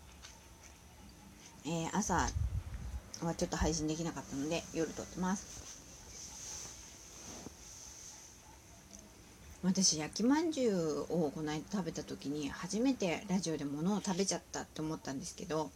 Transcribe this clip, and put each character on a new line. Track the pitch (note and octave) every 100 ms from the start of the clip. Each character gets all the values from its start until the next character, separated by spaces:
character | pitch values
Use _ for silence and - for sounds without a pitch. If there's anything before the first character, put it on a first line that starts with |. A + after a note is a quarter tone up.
| - - - - - - - - - - - - - - - - C#3
え | E3 E3
ー、 |
朝 | F3+ G#3+
は | E3+ B2 - - - - - - - - - E3+ E3
ち |
ょ | F3
っ |
と | D#3+
配 | D3+
信 | D#3+ D3+
で | D#3
き |
な | E3
か | C#3
っ |
た | - C#3
の | D3
で、 | E3 -
夜 | E3+ D#3
撮 | -
っ | -
て | -
ま | F3+ G3
す。 | - - - - - - - - - - - - - - - - - - - - - - - - - - - - - - - - - - - - - - - - - -
私、 | F3+ F#3+ F#3+ D#3
焼 | D3+
き | -
ま | A3+ D4
ん | E4+
じ | D4+ B3
ゅ |
う | F#3+ D#3+ D3 - E3 D3+
を |
こ | D#3
の | D3+
間 | D#3 C#3+
食 | G#3
べ | E3
た | D3+
時 | C#3+ C3+ C#3
に、 | D3+ C#3+
初 | - F3 G3
め | C4
て | B3 F#3+ D#3 -
ラ | F#3
ジ | E3+
オ | D#3
で | C#3+
物 | C#3+ E3+
を | G3+
食 | G3 F3+
べ |
ち | G3
ゃ | E3+
っ | -
た | D3
っ | -
て | -
思 | D#3
っ | D#3
た | -
ん | C3+
で | E3+
す |
け | -
ど | - D#3 D3